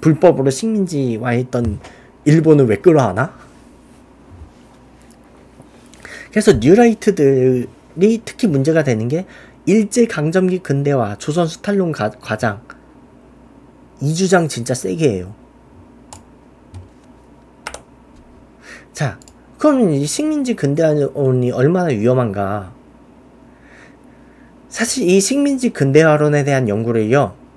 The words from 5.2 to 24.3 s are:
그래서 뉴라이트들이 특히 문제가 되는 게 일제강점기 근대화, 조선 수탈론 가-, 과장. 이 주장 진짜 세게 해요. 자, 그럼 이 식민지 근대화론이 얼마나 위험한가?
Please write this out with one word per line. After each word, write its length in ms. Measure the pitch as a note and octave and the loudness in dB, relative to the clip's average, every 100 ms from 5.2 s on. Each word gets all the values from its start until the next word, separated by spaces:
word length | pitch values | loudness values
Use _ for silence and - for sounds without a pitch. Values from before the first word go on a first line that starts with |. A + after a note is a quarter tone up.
| - - - - - - - - - - - | -20 -20 -20 -20 -20 -20 -20 -20 -20 -20 -8
그래서 220 | G#3+ G#3+ | 0 2
뉴라이트들이 1120 | C#3 A#2 G3+ A#3+ A3 - F#3 C#3+ C3+ C3 B2+ A#2+ - - - G3+ A3+ - | 2 4 6 4 2 -2 2 2 4 2 0 -4 -12 -18 -2 0 0 -6
특히 220 | - A3 | -4 -2
문제가 360 | C#3 C3+ D#3+ | 0 0 0
되는 240 | C#3+ A2 A#2 | 0 -2 -4
게 180 | D#3 F#3+ - - - - | -6 -8 -16 -20 -8 0
일제강점기 920 | G#3 G#3 - A#3 - D3+ F3 F#3 F3+ | 0 2 0 0 -2 -2 0 0 -2
근대화, 580 | - C#3 C#3+ C#3 G#2+ G2+ | -4 -2 0 0 -2 -6
조선 300 | - D3+ E3 | -6 -4 -4
수탈론 440 | - - G3+ F3+ | -4 -4 -2 -2
가-, 180 | D3+ G#2+ | -4 -6
과장. 520 | - - A2 A#2 G#2 - - - - - - - - - - - - - - | -6 -8 -4 -4 -6 -12 -20 -20 -20 -20 -20 -20 -20 -20 -20 -20 -20 -20 -8
이 120 | C#3 | -6
주장 340 | D#3+ F#3+ F#3 D#3+ | -2 0 0 0
진짜 260 | - A#2 | -4 -6
세게 360 | B2 F#3+ F3 D#3 | -6 -6 -2 0
해요. 260 | G2 F2+ A2 - _ - - - - - - - - _ _ - - - _ - - _ - - _ - - - - - - - - - _ - - - | -2 -6 -16 -20 _ -20 -20 -20 -20 -20 -20 -20 -20 _ _ -20 -20 -20 _ -20 -20 _ -20 -20 _ -18 -18 -20 -20 -20 -20 -20 -20 -20 _ -20 -20 -16
자, 260 | - C#3+ - - - - - | -6 -6 -6 -16 -20 -20 -2
그럼 340 | D4+ C4+ G#3 | 2 2 2
이 140 | C#3+ D3 | 0 -2
식민지 500 | - D4+ D4+ B3+ A3+ | -4 -4 -4 -4 -2
근대화론이 960 | C#3 D3 D#3+ D3+ C#3 - C3+ B2+ B2 | -2 0 0 0 -2 -2 0 0 0
얼마나 380 | A#2 C3+ F3+ F3 | 0 0 0 -2
위험한가? 840 | A2+ A2 B2+ A#2+ G2 G2 G#2 F#2 - - - - - - - - - - - - - - - - | 0 0 0 -2 -4 -6 -6 -10 -18 -20 -20 -20 -20 -20 -20 -20 -20 -20 -20 -20 -20 -20 -20 -20